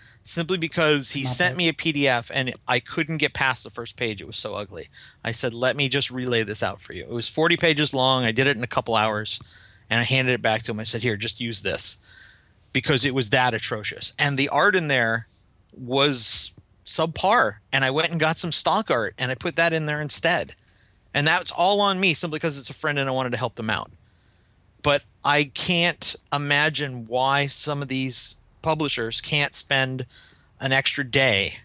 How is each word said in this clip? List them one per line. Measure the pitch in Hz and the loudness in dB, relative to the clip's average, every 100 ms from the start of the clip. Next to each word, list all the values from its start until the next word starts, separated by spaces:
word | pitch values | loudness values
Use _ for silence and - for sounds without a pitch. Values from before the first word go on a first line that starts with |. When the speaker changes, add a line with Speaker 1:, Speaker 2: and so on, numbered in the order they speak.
| - - | -20 -18
Speaker 1:
simply | - - 165 185 | -8 -4 -2 -2
because | 160 - 156 147 135 | -2 0 2 2 0
he | 143 | -4
Speaker 2:
Not | 131 | -2
Speaker 1:
sent | 123 180 | 2 2
Speaker 2:
bad. | 151 | 2
Speaker 1:
me | 170 | 0
a | |
P | 156 165 | 0 -2
D | 143 139 | 0 2
F | 120 117 | 2 -2
and | 135 127 - - | -4 -4 -6 -2
I | 127 | -2
couldn't | - - 151 160 | -2 -4 -4 0
get | 143 | -2
past | - 135 123 | 2 0 0
the | 120 | -6
first | - 117 - | -12 -12 -6
page. | 120 104 | -6 -6
It | 73 | -8
was | - | -8
so | 117 | -6
ugly. | 98 101 90 78 - - - | -6 -8 -12 -16 -18 -20 -10
I | - | -6
said, | 117 127 | -4 -4
"Let | 117 127 127 | 0 0 2
me | 139 | 0
just | 139 131 | 0 -2
relay | 127 127 117 | -4 0 0
this | 104 104 | 0 -2
out | 101 - | -4 -4
for | - | -10
you." | - | -14
It | 60 | -8
was | 117 113 | -6 -4
forty | - 165 170 | 0 2 4
pages | 170 147 147 | 2 2 0
long. | 135 127 131 | 2 4 4
I | 120 | 2
did | 113 135 | 2 2
it | 120 | 0
in | |
a | 120 | -2
couple | - 120 | -4 0
hours, | 113 110 107 107 - - - - - - | 2 2 0 -4 -8 -12 -20 -20 -20 -2
and | 113 | 0
I | |
handed | 117 131 127 | 2 2 2
it | 123 | 0
back | 110 110 | 0 0
to | 113 | -2
him. | 107 | -6
I | |
said, | 110 117 | -6 -2
"Here, | 120 104 | -2 -2
just | 110 - | -4 -4
use | 117 110 | -6 -4
this," | 98 73 - - - - - - _ _ _ | -4 -2 -4 -6 -14 -20 -20 -20 _ _ _
because | 135 - 135 | -2 2 2
it | 135 | 2
was | 131 107 | 0 2
that | 131 127 | 4 4
atrocious. | 113 - 110 104 - - - | 2 -2 -6 -6 -6 -6 -2
And | 143 135 | 0 0
the | 139 | 0
art | 139 185 190 | 2 2 2
in | 156 | 2
there | 131 117 113 113 _ _ _ _ | 2 2 0 -4 _ _ _ _
was | - 123 135 147 127 110 - - - - _ | -14 -2 2 2 2 0 -2 -4 -10 -20 _
subpar, | - - 165 - 190 233 120 - _ | -2 0 0 0 2 4 2 0 _
and | 135 | 0
I | 131 | 2
went | 139 165 | 2 0
and | 165 | 2
got | 156 165 | 0 0
some | 170 | -2
stock | - 170 185 220 | -2 2 2 2
art, | 131 104 - | 2 0 -2
and | 127 | -4
I | |
put | 127 175 160 | -2 -2 2
that | 165 | 2
in | 160 151 | 2 0
there | 151 | -2
instead. | 147 - 165 170 71 - _ _ _ _ _ | -4 -2 0 0 -2 -10 _ _ _ _ _
And | 139 147 | 0 2
that's | 175 175 | 2 0
all | - 180 202 | 2 4 4
on | 202 185 | 2 2
me | 190 | 0
simply | 151 170 151 | 0 -2 -2
'cause | 170 139 | -4 -4
it's | 123 | -8
a | |
friend | 147 156 143 | -4 -2 0
and | 135 | 0
I | |
wanted | 131 127 | 0 -2
to | 120 | -2
help | 120 | -4
them | - 110 | -4 -4
out. | 92 - - _ _ _ _ _ _ _ _ | -4 -6 -14 _ _ _ _ _ _ _ _
But | 147 143 - _ | 0 0 -2 _
I | 139 147 | 2 2
can't | 143 - - 175 170 156 - - _ | 2 -2 0 2 2 0 -4 -4 _
imagine | 143 143 143 151 139 143 123 113 | -4 0 2 2 0 -4 -8 -4
why | 123 131 139 139 | 0 2 2 0
some | - - 143 | -4 -6 -4
of | 139 | -4
these | 131 131 123 - - _ _ | -2 -4 -6 -10 -14 _ _
publishers | 160 156 147 - 113 - | -2 0 0 0 -2 -4
can't | - 147 143 | -2 0 0
spend | - - 135 131 131 127 - - _ _ - | -4 -2 0 0 -2 -8 -14 -20 _ _ -6
an | 135 | 0
extra | 135 - - | 2 2 -2
day, | 131 135 131 101 95 - | 0 2 4 4 0 -4